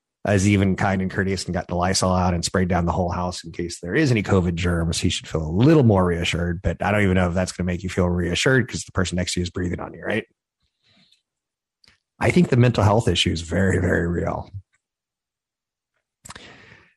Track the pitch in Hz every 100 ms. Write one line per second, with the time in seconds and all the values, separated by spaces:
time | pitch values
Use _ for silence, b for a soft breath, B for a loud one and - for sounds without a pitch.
0 | _ _ - 101 101 101 98 90 101 98
1 | 92 104 95 95 - 87 - 87 90 95
2 | 92 90 90 87 - 95 90 87 85 92
3 | 87 87 90 90 82 82 85 - 87 120
4 | 151 113 92 98 87 85 87 87 82 85
5 | 92 - - 80 78 90 135 156 117 98
6 | 90 85 85 82 87 87 90 82 92 104
7 | 98 92 90 90 92 - 90 90 92 -
8 | 87 87 85 85 139 131 107 82 - -
9 | 90 87 87 - 87 101 90 87 - 85
10 | - 107 - _ _ _ _ _ _ _
11 | _ _ _ _ _ _ _ _ _ b
12 | _ - - 180 175 120 123 117 101 107
13 | 107 87 90 82 82 95 95 90 90 85
14 | 85 85 87 - - 98 - _ _ _
15 | _ _ _ _ _ _ _ _ _ _
16 | _ _ - B B B B B B